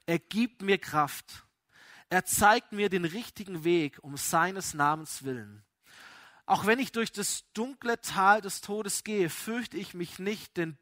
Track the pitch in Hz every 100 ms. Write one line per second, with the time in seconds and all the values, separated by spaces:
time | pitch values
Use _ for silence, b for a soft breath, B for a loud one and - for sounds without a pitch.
0 | - 170 - 208 240 - 196 190 - 151
1 | 143 - - - _ _ _ B B B
2 | B 185 - - 208 240 - 202 202 180
3 | 165 208 - - 190 170 170 175 143 -
4 | 143 139 - 165 180 190 - 151 147 156
5 | 151 - 135 123 104 104 _ _ B B
6 | B B B B - 185 196 247 247 233
7 | 220 202 196 - - 214 254 277 240 233
8 | - 170 190 214 190 - - 208 202 -
9 | 214 208 165 - 220 240 226 - 190 180
10 | 175 - 196 214 - 180 165 147